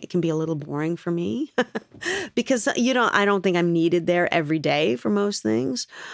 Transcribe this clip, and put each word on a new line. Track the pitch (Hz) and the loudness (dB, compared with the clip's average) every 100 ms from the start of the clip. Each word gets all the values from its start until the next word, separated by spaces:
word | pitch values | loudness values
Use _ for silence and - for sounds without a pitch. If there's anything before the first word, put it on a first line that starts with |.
It | - | -2
can | 175 | 0
be | 165 | 0
a | 156 | 0
little | 160 156 | -2 -4
boring | 147 143 156 170 | -4 -4 -2 -4
for | 175 | -4
me | 170 185 233 302 - 240 - - | -2 -2 -4 -2 -2 -4 -6 -12
<laughs> | - 330 392 294 - | -8 -6 -4 -4 -4
because, | 240 247 - - | 0 0 0 0
you | 240 | 0
know, | 247 226 | 2 2
I | - 202 | 2 2
don't | 202 | 2
think | 190 175 | 2 2
I'm | 170 | 2
needed | 170 165 175 165 | 4 2 2 2
there | 175 175 | 2 2
every | 165 147 160 | 0 0 0
day | 147 147 175 240 | 2 2 2 0
for | - | 0
most | 208 202 202 | 0 0 -2
things. | 214 240 - 247 - - - | 0 0 0 -4 -8 -14 -16